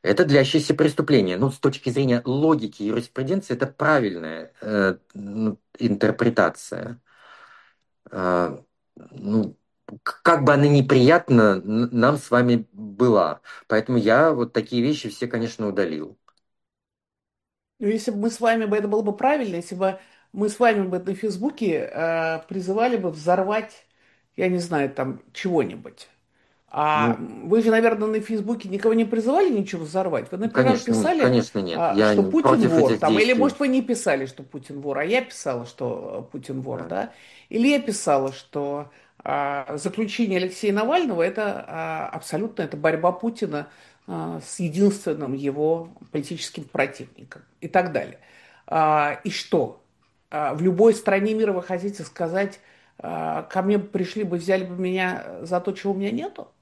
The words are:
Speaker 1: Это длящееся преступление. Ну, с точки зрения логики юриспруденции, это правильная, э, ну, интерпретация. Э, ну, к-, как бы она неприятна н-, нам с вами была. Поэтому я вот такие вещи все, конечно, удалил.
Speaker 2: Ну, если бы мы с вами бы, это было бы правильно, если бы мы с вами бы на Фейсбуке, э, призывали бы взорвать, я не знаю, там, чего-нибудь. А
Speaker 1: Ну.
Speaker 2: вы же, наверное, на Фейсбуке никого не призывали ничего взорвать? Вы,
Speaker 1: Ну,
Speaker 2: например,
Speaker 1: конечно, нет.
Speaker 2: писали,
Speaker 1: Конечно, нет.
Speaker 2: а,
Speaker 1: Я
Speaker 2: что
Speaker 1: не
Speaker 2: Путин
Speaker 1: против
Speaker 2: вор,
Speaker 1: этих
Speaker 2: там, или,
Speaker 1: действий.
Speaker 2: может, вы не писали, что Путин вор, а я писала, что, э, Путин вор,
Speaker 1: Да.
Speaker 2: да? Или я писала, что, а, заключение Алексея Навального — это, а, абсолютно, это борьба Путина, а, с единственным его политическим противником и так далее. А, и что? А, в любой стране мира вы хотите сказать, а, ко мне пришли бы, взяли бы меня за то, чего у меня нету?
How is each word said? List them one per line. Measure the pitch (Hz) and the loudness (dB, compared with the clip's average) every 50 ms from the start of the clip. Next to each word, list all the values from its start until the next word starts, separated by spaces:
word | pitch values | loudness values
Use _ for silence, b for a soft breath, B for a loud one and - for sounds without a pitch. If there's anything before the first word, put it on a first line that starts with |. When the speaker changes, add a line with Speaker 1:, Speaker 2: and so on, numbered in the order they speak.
| - | 2
Speaker 1:
Это | - 175 - 175 | 0 2 2 4
длящееся | 151 143 143 135 139 - 156 147 - 151 | 6 6 4 4 4 2 0 2 2 2
преступление. | - 151 147 143 - 147 - 147 120 98 92 90 | 2 2 2 2 0 0 4 4 4 4 2 0
Ну, | 92 127 135 | 0 -2 -2
с | 135 - | -2 0
точки | - 139 139 - - 131 | -2 -2 -2 0 -6 -4
зрения | 117 139 139 131 120 120 - | -2 0 2 2 2 0 0
логики | 123 127 139 151 160 156 151 110 104 - - 104 | -2 0 2 4 4 4 2 0 -6 -8 -6 -4
юриспруденции, | 107 107 120 117 - _ 131 135 135 185 196 190 - 131 | -4 -2 -4 -6 -6 _ -6 -4 -2 -2 -4 -2 -4 -4
это | 123 135 | -4 -4
правильная, | 135 - - 147 151 156 139 117 101 90 85 80 80 80 80 78 - _ _ | -6 -4 -2 0 2 2 2 2 0 -4 -6 -10 -10 -10 -12 -14 -16 _ _
э, | 107 107 107 101 98 95 92 87 _ _ _ | -8 -2 2 2 2 2 0 -2 _ _ _
ну, | 98 101 101 101 110 110 107 101 _ _ _ _ - | -14 -12 -8 -6 -2 -2 -2 -4 _ _ _ _ -2
интерпретация. | 123 110 101 101 - 107 110 - 120 117 117 - 92 80 - - - - 90 90 95 120 120 _ _ b b b b b b b b b b b b b b b b _ _ _ _ - | -2 -2 0 2 2 0 2 2 0 0 4 2 2 2 0 -6 -14 -12 -10 -10 -10 -12 -14 _ _ b b b b b b b b b b b b b b b b _ _ _ _ -14
Э, | - 95 92 90 90 87 87 80 71 - _ _ _ _ _ _ _ - - - | -8 -4 -2 0 2 2 0 -2 -4 -10 _ _ _ _ _ _ _ -20 -20 -20
ну, | - - - 101 107 113 104 - - _ _ _ _ _ _ - - - _ | -18 -10 -4 0 0 0 0 0 -6 _ _ _ _ _ _ -20 -20 -10 _
к-, | - - - _ | -10 -10 2 _
как | 170 170 156 135 | 4 4 6 6
бы | 143 143 | 4 6
она | 139 143 | 6 6
неприятна | 147 143 143 127 135 143 131 123 135 165 170 - - 135 117 107 104 98 95 90 | 6 6 6 6 6 6 8 8 8 8 6 6 6 6 6 8 6 4 2 -2
н-, | 101 107 113 120 120 | -2 0 0 0 0
нам | 123 117 117 135 151 | 2 4 4 4 4
с | 139 - - | 2 -2 2
вами | 120 120 123 123 120 113 107 _ | 2 2 4 4 2 2 0 _
была. | _ 98 110 104 98 101 123 123 110 101 85 76 73 - B B B B B | _ -14 -14 -14 0 2 4 4 6 4 4 2 -2 -8 B B B B B
Поэтому | _ 113 107 110 - 123 | _ -2 -2 0 0 0
я | 120 101 107 113 131 156 165 | 2 4 4 4 6 6 4
вот | 151 123 120 120 - | 4 0 -2 -2 -2
такие | 117 110 - 123 120 120 | -4 -4 -2 -2 0 0
вещи | 143 151 151 - 110 | 0 0 -2 -6 -12
все, | - - 127 | -8 -8 -8
конечно, | 120 123 113 113 117 - - 110 | -6 -4 -4 -4 -6 -6 -6 -6
удалил. | 104 95 104 95 82 78 76 78 - - _ _ _ _ _ _ _ _ _ _ _ _ _ _ _ _ _ _ _ _ _ _ _ _ _ _ _ _ _ _ _ _ _ | -4 0 -2 -2 -2 -4 -8 -10 -12 -16 _ _ _ _ _ _ _ _ _ _ _ _ _ _ _ _ _ _ _ _ _ _ _ _ _ _ _ _ _ _ _ _ _
Speaker 2:
Ну, | 240 | -2
если | 202 220 220 214 247 | -2 -2 0 -2 -4
бы | 208 | -4
мы | 202 208 233 | -2 -2 -2
с | 226 - | -2 0
вами | 233 226 226 226 220 | 2 2 2 2 0
бы, | 202 208 | 0 0
это | 214 208 | 0 0
было | 208 208 214 | 0 -2 0
бы | 214 196 - | 0 -2 -2
правильно, | - 247 262 302 302 247 202 170 | 0 0 2 2 2 -2 -4 -6
если | 170 170 - 196 | -8 -8 -8 -6
бы | 180 196 190 190 190 B B B B B B | -2 -2 -2 -2 -4 B B B B B B
мы | - 196 208 214 | -4 -2 -2 -2
с | 208 - | 0 4
вами | 247 233 214 208 190 | 4 4 4 4 0
бы | 185 180 175 | 0 -2 -4
на | 180 185 196 | -4 -6 -6
Фейсбуке, | 190 - 214 190 180 220 302 311 - 233 190 160 143 - - | -4 -4 -6 -4 -2 -4 -4 -4 -2 -2 0 0 -2 -4 -6
э, | - 139 165 165 165 165 160 160 160 165 - | -6 -4 -2 -2 0 0 -2 -2 -4 -6 -8
призывали | _ 185 190 175 185 196 214 233 254 240 | _ -8 -6 -4 -2 0 0 2 2 0
бы | 214 180 175 | 0 -2 -4
взорвать, | 156 151 151 175 180 190 190 196 208 220 214 - - - _ _ _ _ _ _ _ _ _ _ _ | -6 -2 2 2 2 2 2 0 -2 -2 -4 -6 -16 -20 _ _ _ _ _ _ _ _ _ _ _
я | - 185 | -2 0
не | 185 180 180 | 0 0 0
знаю, | 170 170 170 147 139 139 | -2 -2 -2 0 0 -2
там, | 139 - 131 135 - - _ _ _ | -2 -4 -4 -4 -6 -10 _ _ _
чего-нибудь. | - - 190 175 160 120 87 90 76 - 65 - _ - _ _ _ _ _ _ _ _ _ _ _ _ _ | -6 -4 0 2 2 0 0 -4 -12 -16 -20 -20 _ -20 _ _ _ _ _ _ _ _ _ _ _ _ _
А | - 147 151 151 151 151 147 120 113 | -4 -2 0 2 2 2 2 2 0
Speaker 1:
Ну. | 110 | -2
Speaker 2:
вы | 117 - 107 107 113 165 202 233 214 | -6 -12 -12 -12 -2 2 2 4 4
же, | 226 | 4
наверное, | 220 226 226 233 226 208 214 214 | 4 4 4 2 2 2 -2 -2
на | 220 220 | -2 -2
Фейсбуке | 214 - 226 214 196 208 240 233 - 190 | -4 -4 -4 -4 -2 -4 -6 -6 -6 -8
никого | 185 202 208 226 214 | -6 0 2 2 4
не | 226 226 | 4 2
призывали | 214 233 226 214 240 277 359 403 359 | 2 0 -2 0 2 2 4 4 4
ничего | 254 202 202 196 - 165 160 | 2 0 -2 -4 -6 -8 -8
взорвать? | 151 156 190 190 185 156 117 - - | -4 -2 -2 -2 0 -2 -4 -4 -6
Вы, | - 185 220 | -6 -4 -4
Speaker 1:
Ну, | 226 | -2
Speaker 2:
например, | - - 254 262 254 240 | 2 2 4 4 4 2
Speaker 1:
конечно, | - 233 226 | 0 -2 0
нет. | 220 208 330 | 0 2 0
Speaker 2:
писали, | 349 | 2
Speaker 1:
Конечно, | 320 262 123 127 117 - - - 107 | 2 4 4 4 2 0 0 -4 -4
нет. | 95 87 82 160 170 | -4 -2 -2 -2 -2
Speaker 2:
а, | 156 | 0
Speaker 1:
Я | - 101 107 - - | 2 4 4 4 4
Speaker 2:
что | - 98 | 4 2
Speaker 1:
не | - | 4
Speaker 2:
Путин | - | 2
Speaker 1:
против | 330 - - - 233 220 | 4 4 4 4 6 4
Speaker 2:
вор, | - 165 160 147 - 113 | 4 6 4 4 4 4
Speaker 1:
этих | - | 2
Speaker 2:
там, | - 156 - 208 | 2 2 4 4
или, | 220 240 254 | 4 4 4
Speaker 1:
действий. | |
Speaker 2:
может, | 233 262 285 - - | 4 2 2 2 0
вы | 285 269 | 0 0
не | 254 262 | 2 0
писали, | - - 233 220 - 190 143 135 135 | 0 0 -4 -2 0 0 0 0 -2
что | 131 - - 135 | -8 -10 -16 -20
Путин | - - 143 131 - 143 143 | -16 -16 -16 -14 -14 -14 -10
вор, | 139 147 135 143 | -8 -6 -4 -4
а | 151 | -2
я | 180 226 262 247 | 0 0 -2 -2
писала, | 247 - - - 147 127 120 120 | -4 -14 -8 -6 -6 -4 -4 -8
что, | 120 - - - 120 - 85 - - - 127 123 | -10 -10 -8 -6 -6 -6 -6 -8 -10 -10 -10 -12
э, | - | -12
Путин | - 143 131 - 135 131 | -14 -14 -10 -8 -8 -8
вор, | 127 127 123 87 82 | -6 -8 -8 -10 -8
Speaker 1:
Да. | |
Speaker 2:
да? | 82 170 95 - 233 B B B B B B B B | -6 -6 -6 -6 -8 B B B B B B B B
Или | - 226 233 277 | -2 0 2 2
я | 294 277 | 2 2
писала, | - 233 202 - - 170 143 135 135 135 131 | 0 -2 -6 -4 0 0 0 2 0 -4 -8
что, | - - _ - 147 143 143 143 147 147 143 b b b b b _ - | -10 -20 _ -8 -6 -6 -6 -6 -8 -10 -12 b b b b b _ -8
а, | - 139 143 143 143 143 143 135 - 151 | -6 -4 -4 -4 -4 -6 -6 -8 -10 -12
заключение | 147 143 180 185 214 226 202 208 - 233 196 190 180 | -8 -8 -8 -4 -4 -6 -6 -2 -4 -2 0 0 -2
Алексея | 180 185 185 - - 208 202 | -2 -4 -6 -4 -2 -2 0
Навального — | 208 214 240 311 359 339 262 196 170 165 | 0 0 0 0 0 0 0 0 0 -2
это, | 190 196 220 214 202 - - - | -2 -2 -4 -4 -4 -6 -8 -12
а, | - 156 160 160 160 160 160 147 - - | -12 -10 -10 -8 -8 -6 -8 -8 -8 -10
абсолютно, | 160 - - - 156 208 226 - - 160 | -12 -10 -8 -6 -6 -6 -6 -6 -8 -8
это | 151 - | -6 -6
борьба | 147 151 160 160 160 165 180 175 | 0 0 0 0 2 0 0 0
Путина, | 180 - 233 226 - 220 165 151 147 147 b b b b b b b b | 0 -6 -6 -4 -4 -6 -4 -4 -8 -8 b b b b b b b b
а, | - 175 165 160 165 170 160 147 | -10 -10 -8 -8 -8 -10 -12 -12
с | - - - | -14 -8 -6
единственным | 175 165 151 185 202 202 196 - - 175 151 - 147 123 135 | -6 -4 0 2 2 2 2 0 -4 -6 -6 -4 -6 -6 -6
его | 135 143 139 135 147 151 160 165 165 165 170 - - - _ | -4 -4 -4 -2 0 0 0 0 0 -4 -12 -18 -20 -20 _
политическим | - 151 143 - 175 160 - - - - 143 | -8 -8 -6 -6 -10 -10 -10 -10 -12 -14 -14
противником | - - - 135 139 139 - - - _ - 131 _ - - - _ _ _ | -6 -2 -2 -2 -2 -4 -14 -18 -20 _ -20 -20 _ -20 -20 -20 _ _ _
и | - | -14
так | 165 - 185 175 175 147 | 0 0 0 0 0 -4
далее. | 120 90 90 - - b b b b b b b b b | -4 -6 -6 -14 -20 b b b b b b b b b
А, | - - 160 156 156 151 151 147 147 143 - - | -4 0 2 2 4 4 2 2 0 -2 -6 -8
и | 196 | -8
что? | 180 - - - - 165 123 - - _ _ _ _ _ _ _ _ _ _ _ | -8 -8 -4 -2 0 0 0 -2 -6 _ _ _ _ _ _ _ _ _ _ _
А, | - 151 151 139 135 | -6 -4 -4 -4 -4
в | 151 | 0
любой | 170 185 180 175 220 226 208 | 0 0 4 6 6 6 6
стране | 214 - 214 196 196 196 214 220 | 4 0 0 0 2 2 0 0
мира | 220 220 208 190 | 0 0 0 0
вы | 180 175 | -4 -4
хотите | - 185 175 185 202 202 - 160 | -4 -6 -6 -4 -8 -8 -8 -14
сказать, | - _ - 175 160 170 190 202 196 196 - b b b b b b b - | -16 _ -6 -6 -4 -2 -2 -4 -4 -6 -16 b b b b b b b -14
а, | - - 170 160 160 160 156 160 160 | -10 -8 -8 -6 -4 -4 -4 -6 -8
ко | - - 190 185 | -4 -4 -2 0
мне | 196 208 202 | 2 0 0
пришли | 196 - - - 185 - - 220 202 | -2 -4 -6 -6 -6 -4 -4 -6 -4
бы, | 175 175 | -4 -4
взяли | 170 165 185 190 190 185 | -4 -2 0 -2 -2 -2
бы | 175 180 | -6 -6
меня | 180 185 180 185 190 185 180 180 - - - - 87 - | -6 -4 -2 -2 -2 -2 -2 -4 -6 -10 -12 -14 -14 -8
за | 165 180 180 | -4 -4 -2
то, | 180 202 196 | -2 -4 -8
чего | - - 202 196 | -4 -4 -4 -4
у | |
меня | 190 196 202 | -2 -4 -4
нету? | 226 247 320 403 - - - - _ _ | -4 -6 -8 -8 -12 -14 -18 -18 _ _